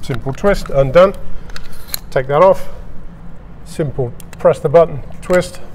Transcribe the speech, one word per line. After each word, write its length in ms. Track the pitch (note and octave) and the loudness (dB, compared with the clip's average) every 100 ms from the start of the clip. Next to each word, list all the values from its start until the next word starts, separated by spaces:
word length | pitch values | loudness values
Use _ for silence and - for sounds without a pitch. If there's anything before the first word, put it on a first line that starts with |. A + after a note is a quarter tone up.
Simple 320 | - B2+ C3+ | -6 -6 -6
twist, 340 | C3 G3+ F#3+ - | -2 0 0 0
undone. 460 | C#3 C#3 E3+ F#3+ - - - - - - - - - - | 2 4 6 6 4 0 0 0 -4 -2 -4 -4 -8 -4
Take 160 | D3 C3 | -4 0
that 160 | C#3+ | 4
off. 260 | F#3 F#3+ - - - - - - - - - - | 6 4 0 -4 -6 -8 -8 -12 -14 -14 -14 -16
Simple, 480 | - - D3+ A2+ A#2+ - - - | -14 -4 -4 -2 -4 -6 -12 0
press 200 | F3+ D3+ | 2 2
the 100 | D#3 | 4
button, 340 | D#3 E3 D3 - - | 4 4 0 -8 -10
twist, 380 | - F3+ E3+ - - | 0 0 0 -8 -8